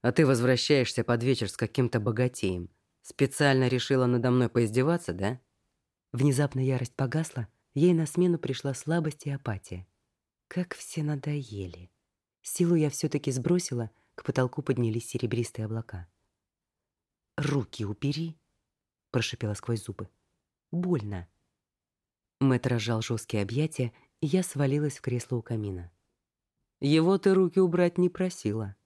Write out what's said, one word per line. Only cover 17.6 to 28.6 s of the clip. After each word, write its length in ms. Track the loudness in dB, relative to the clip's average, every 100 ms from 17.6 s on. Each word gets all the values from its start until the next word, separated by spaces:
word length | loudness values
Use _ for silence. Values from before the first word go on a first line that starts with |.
| -2 -6 -6
убери!" — 520 | -2 -4 -4 -6 -10 _ _ _ _ _ _ _
прошипела 420 | -4 -4 -6 -6
сквозь 300 | -6 -4 -6
зубы. 260 | -6 -12 -14 _ _ _ _ _ _
"Больно!" 560 | -4 -2 -2 -2 -8 -10 _ _ _ _ _ _ _ _ _ _ _
Мэтт 280 | 2 2 2
разжал 340 | -2 0 -2
жёсткие 420 | -2 -6 -2 -2
объятия, 500 | -2 -2 -2 -2 -6 _ _ _
и 60 | 0
я 160 | 0
свалилась 540 | 0 0 0 0 -2 -4
в 40 |
кресло 360 | -6 -6 -4 -6
у 40 |
камина. 500 | -4 -6 -4 -8 -12 _ _ _ _ _ _ _ _ _
"Его 380 | 2 4 4 4
ты 160 | 4
руки 260 | 6 4 4
убрать 380 | 4 4 2 4
не 120 | 0
просила". 680 | 0 -4 -2 -4 -4